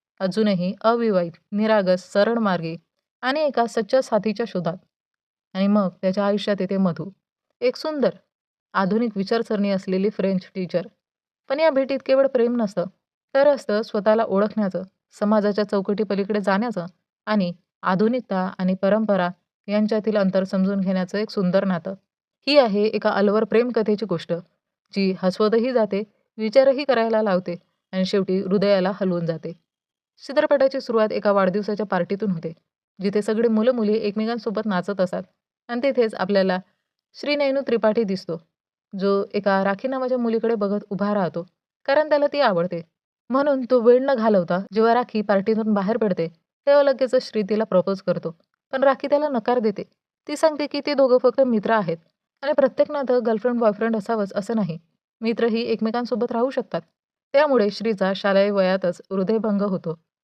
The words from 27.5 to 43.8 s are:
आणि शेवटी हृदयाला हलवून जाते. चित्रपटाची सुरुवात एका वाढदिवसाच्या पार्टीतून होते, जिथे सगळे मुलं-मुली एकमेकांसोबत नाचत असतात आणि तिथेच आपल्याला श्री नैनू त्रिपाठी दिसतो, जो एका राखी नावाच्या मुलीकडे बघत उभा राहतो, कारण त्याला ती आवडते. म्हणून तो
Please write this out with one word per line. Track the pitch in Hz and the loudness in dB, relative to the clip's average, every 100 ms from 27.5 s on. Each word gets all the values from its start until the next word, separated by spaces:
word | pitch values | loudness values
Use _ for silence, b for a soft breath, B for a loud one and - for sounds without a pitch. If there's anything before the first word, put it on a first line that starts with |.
| 170 _ _ _ | -10 _ _ _
आणि | 190 | -4
शेवटी | 185 202 190 185 | 0 0 0 -2
हृदयाला | 196 202 202 196 185 | 0 0 2 2 2
हलवून | 202 190 175 165 | -2 -2 -2 -4
जाते. | 160 165 165 _ _ _ _ _ _ | -6 -8 -16 _ _ _ _ _ _
चित्रपटाची | - 277 302 285 269 269 | -4 0 2 4 2 0
सुरुवात | - 226 214 | -2 0 0
एका | 208 208 | 0 0
वाढदिवसाच्या | 196 185 196 208 208 202 | 2 2 0 -4 -4 -2
पार्टीतून | 185 175 202 214 | -2 -2 -4 -4
होते, | 165 165 165 _ _ _ - | -4 -6 -12 _ _ _ -8
जिथे | 196 208 | -4 -2
सगळे | 208 220 233 | -2 0 0
मुलं-मुली | 220 226 247 208 214 | 2 2 0 0 0
एकमेकांसोबत | 208 208 220 233 233 202 214 | -2 -4 -4 -4 -6 -4 -2
नाचत | 185 180 196 | -2 -2 -2
असतात | 180 185 185 _ _ _ - | -2 -4 -10 _ _ _ -10
आणि | 240 | -2
तिथेच | 269 254 226 | 0 2 0
आपल्याला | - 190 196 190 185 - _ _ _ _ - | -2 0 2 2 0 -6 _ _ _ _ -10
श्री | 262 294 | -4 0
नैनू | 277 269 262 | 0 0 0
त्रिपाठी | 233 220 220 | 0 2 2
दिसतो, | 208 185 - 165 _ _ _ _ _ | 0 -4 -6 -12 _ _ _ _ _
जो | 196 196 202 202 | -4 0 0 -2
एका | 208 202 190 | -2 0 2
राखी | 196 196 262 | 0 -2 -4
नावाच्या | 262 254 247 | -4 -2 -2
मुलीकडे | 233 226 226 | 0 0 0
बघत | 226 202 202 - | 0 0 -2 -4
उभा | 190 202 | -4 -2
राहतो, | 208 170 170 175 _ _ _ - | 0 -2 -4 -12 _ _ _ 0
कारण | 285 302 | 2 2
त्याला | 294 285 | 2 2
ती | 285 | 2
आवडते. | 247 175 180 170 - _ _ _ - | 2 2 -2 -6 -12 _ _ _ -4
म्हणून | 262 294 269 240 | 0 2 0 2
तो | 254 | 4